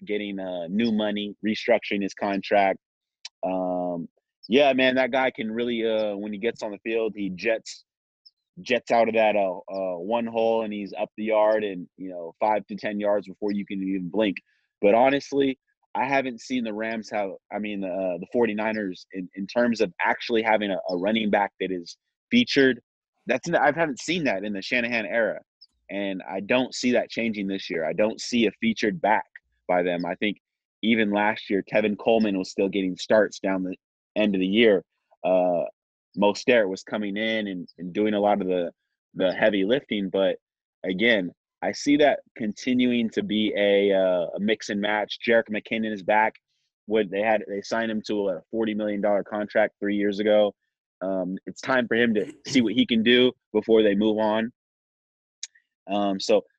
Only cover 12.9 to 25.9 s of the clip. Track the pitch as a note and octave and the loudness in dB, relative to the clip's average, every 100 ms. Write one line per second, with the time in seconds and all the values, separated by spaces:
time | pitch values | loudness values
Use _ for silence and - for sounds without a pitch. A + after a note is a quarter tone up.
12.9 | G#2 G#2 G#2 F#2+ F2+ G#2 G#2 G2 G2+ F#2+ | -4 0 0 -2 -8 -4 -4 -4 -6 -4
13.9 | F#2+ F2 G2+ A2 F2+ _ _ _ _ G2+ | -4 -4 -2 0 -2 _ _ _ _ 4
14.9 | A2 C3 C#3 - C3+ C#3 C3 _ _ _ | 6 4 2 -2 0 0 -2 _ _ _
15.9 | - B2+ C#3 C3 A2+ - B2+ A2+ G#2 A2+ | -6 -2 0 -2 -8 -6 -4 -4 -6 -6
16.9 | A2+ G#2 A2 G2 E2+ _ G#2 G#2 G2+ F#2+ | -6 -6 -6 -6 -8 _ -8 -6 -6 -6
17.9 | F2+ F#2+ F2 F#2 B2 A#2 G#2+ A2 A2 G2+ | -4 -4 -4 -4 0 0 0 -4 -4 -6
18.9 | F2+ - F#2+ F2+ G2 G2 A#2+ A#2+ A2 G#2 | -8 -12 -12 -12 -10 -6 0 0 2 -2
19.9 | - G2+ A#2+ - A#2 A2+ A2 G#2 F2+ - | 0 -2 -2 0 0 2 2 2 -2 -4
20.9 | F2+ F#2+ A2 G#2+ G2+ G2+ - F#2 F#2 E2+ | -2 0 0 2 2 0 -2 -6 -6 -8
21.9 | - _ _ _ A#2+ A#2 - C3 A#2+ _ | -18 _ _ _ 2 4 4 4 4 _
22.9 | _ _ _ - - - E3 C#3 D3 E3 | _ _ _ -4 -4 0 2 2 2 -2
23.9 | A#2+ - F3+ C#3+ F#2+ G#2 G2+ F#2 B2+ A#2 | -2 -4 -2 0 -2 -4 -6 -2 -2 0
24.9 | A#2+ G#2 A#2 G#2+ D#2+ - _ _ _ _ | -2 -2 0 0 -2 -10 _ _ _ _